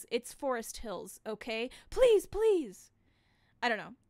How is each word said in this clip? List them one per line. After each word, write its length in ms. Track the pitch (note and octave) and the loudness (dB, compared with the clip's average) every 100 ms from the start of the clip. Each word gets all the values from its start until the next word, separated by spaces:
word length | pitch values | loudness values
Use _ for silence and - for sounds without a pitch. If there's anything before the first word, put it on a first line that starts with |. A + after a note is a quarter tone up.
| - | -2
It's 240 | A#3+ - | -4 -4
Forest 440 | - C#4 B3 A3 - | -6 -4 -4 -6 -10
Hills, 420 | A3 F3+ G3 - A3 | -10 -10 -10 -14 -12
okay? 440 | G#3+ - A3+ B3 - - | -10 -6 -6 -6 -10 -8
Please, 380 | G4 B4 G#4 - | 4 6 6 4
please. 640 | G4+ A4 F#4+ A#3+ F3+ - _ _ _ _ _ _ _ | 0 4 4 0 -12 -20 _ _ _ _ _ _ _
I 60 | A#3+ | -4
don't 100 | G#3+ | -2
know. 160 | E3+ B3 | -6 -16